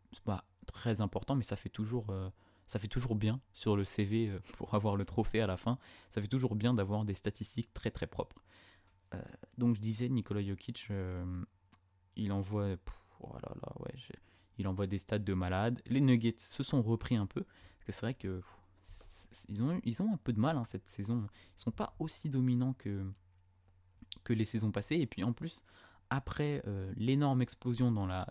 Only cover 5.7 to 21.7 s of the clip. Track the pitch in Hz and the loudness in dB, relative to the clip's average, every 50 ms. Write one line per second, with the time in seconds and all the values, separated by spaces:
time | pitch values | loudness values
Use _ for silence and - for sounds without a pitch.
5.7 | 123 - - - - - - - - 110 104 104 - 131 127 123 107 107 104 120 | -2 -2 -4 -12 -20 -20 -20 -6 -4 -4 -2 0 0 0 2 2 2 2 2 4
6.7 | 123 113 98 95 104 107 107 104 98 - - 107 - - 110 - - - 113 - | 4 4 2 2 0 0 0 -2 -2 -2 -2 -4 -4 -4 -6 -6 -4 -4 -6 -6
7.7 | - - - 113 - - - - - - - - - - - - - - - - | -6 -6 -4 -4 -2 -2 -4 -4 -4 -4 -6 -6 -8 -18 -20 -20 -20 -20 -20 -20
8.7 | - - _ _ _ _ _ _ - - - - - - - - _ - 123 120 | -20 -20 _ _ _ _ _ _ -10 -10 -10 -12 -14 -18 -20 -14 _ 0 2 2
9.7 | 117 101 107 110 110 107 123 123 131 120 104 - 101 104 101 98 98 92 - - | 2 2 0 -2 -2 0 0 0 0 0 0 0 0 0 0 0 -2 -4 -6 -8
10.7 | 226 - - - 104 98 92 92 90 90 90 90 90 87 92 - _ _ _ _ | -10 -8 -6 -4 -4 -4 -2 -4 -4 -4 -4 -4 -4 -6 -6 -8 _ _ _ _
11.7 | - - _ _ _ _ _ _ _ - 107 101 98 101 98 92 104 104 101 101 | -20 -20 _ _ _ _ _ _ _ -4 -2 0 0 0 0 0 0 0 0 0
12.7 | 95 85 - - - - - - - - - - - - - - - - - - | -2 -4 -6 -10 -14 -14 -18 -20 -20 -16 -14 -14 -12 -10 -10 -10 -10 -8 -10 -10
13.7 | - - - - - 131 - - - - - - _ - _ _ _ - 95 98 | -10 -8 -8 -10 -10 -10 -14 -16 -16 -18 -20 -20 _ -20 _ _ _ -4 -2 0
14.7 | 95 92 101 92 98 98 - - 107 104 104 101 95 90 90 90 92 95 104 117 | 0 0 0 0 0 -2 -2 0 -2 0 2 2 0 2 2 2 2 2 2 2
15.7 | 123 - - - 117 135 143 131 123 117 110 117 110 - - - - - 135 - | 0 -2 -2 0 4 6 8 8 8 8 6 4 2 0 -4 -6 -4 -4 -2 2
16.7 | - 135 110 107 117 113 - - 123 110 101 98 - - - - - - - - | 2 2 4 4 2 2 2 2 2 2 2 0 -2 -4 -4 -6 -8 -18 -20 -20
17.7 | - - - - 98 - - 113 - - - 95 92 92 90 - - - - - | -20 -12 -10 -10 -6 -4 -2 -4 -2 -2 -4 -4 -4 -6 -8 -10 -16 -20 -20 -20
18.7 | _ _ - - - - - - - - - - - - - - 104 104 117 143 | _ _ -18 -14 -10 -10 -10 -10 -10 -12 -14 -14 -16 -14 -10 -6 -2 0 0 0
19.7 | 170 - - 117 117 - 185 220 214 156 - - 120 104 110 147 160 139 117 - | 0 0 -2 -2 -2 0 0 0 0 0 -2 0 2 2 2 2 2 0 -2 -4
20.7 | - - - - - - 101 101 117 120 104 101 - - - - - - - - | -6 -8 -10 -10 -8 -6 -4 -2 -2 -2 -2 -4 -8 -12 -20 -20 -20 -6 -4 -4